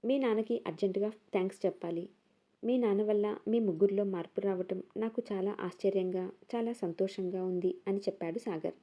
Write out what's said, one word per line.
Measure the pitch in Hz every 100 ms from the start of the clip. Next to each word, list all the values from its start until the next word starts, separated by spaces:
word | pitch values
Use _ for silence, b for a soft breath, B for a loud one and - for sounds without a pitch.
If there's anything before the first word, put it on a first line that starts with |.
| 226
"మీ | 277
నాన్నకి | 262 220 220 233 -
అర్జెంటుగా | 160 202 190 208
థాంక్స్ | 220 _ 202 185 - 190
చెప్పాలి. | - 170 170 180 _ _ _ _ _
మీ | 220 254
నాన్న | 240 196
వల్ల | 214 214 208 208 -
మీ | 226
ముగ్గురిలో | 214 165 196 202
మార్పు | 202 185 165 -
రావటం | 202 190 185 185 - -
నాకు | 226 226 233
చాలా | 196 190 208
ఆశ్చర్యంగా, | 180 - 196 196 185 185 185 - - 240
చాలా | 233
సంతోషంగా | 233 180 165 190 190 185 185
ఉంది" | 185 180 185 - -
అని | 196
చెప్పాడు | 196 - 170 165
సాగర్. | - 165 156 -